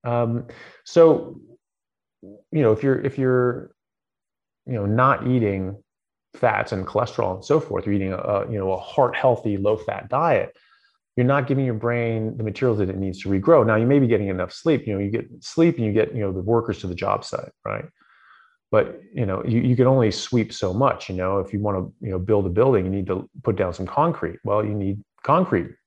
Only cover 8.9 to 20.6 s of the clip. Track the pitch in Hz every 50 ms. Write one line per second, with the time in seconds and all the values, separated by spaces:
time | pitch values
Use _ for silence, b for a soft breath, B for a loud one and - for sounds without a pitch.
8.9 | - - 135 120 - - - 131 120 - - 113 101 98 98 104 110 110 - -
9.9 | 104 98 - - - 135 165 165 135 101 - - b b b b b b b b
10.9 | b b _ _ _ - 123 123 139 143 135 127 139 135 135 127 113 107 110 120
11.9 | 120 120 117 117 113 113 110 110 - 120 113 107 98 - 135 127 113 104 101 92
12.9 | 95 98 98 95 90 92 - 95 98 95 98 151 170 147 117 107 110 107 113 123
13.9 | 143 143 135 120 113 101 104 98 95 92 90 90 - - - 165 156 120 - 113
14.9 | 104 98 101 101 104 113 - - - - - - - - 165 170 165 - 117 107
15.9 | 101 110 107 - - 120 104 98 92 95 92 101 117 117 113 - 98 - - 92
16.9 | 90 87 95 101 101 107 - - - - - - _ _ _ 52 52 52 - -
17.9 | b b b b b b b b b b b b b b _ _ - 107 - -
18.9 | - - - - - 143 117 98 95 101 117 - 110 117 - 127 123 117 127 127
19.9 | 135 131 120 107 98 - - - - 120 110 - - -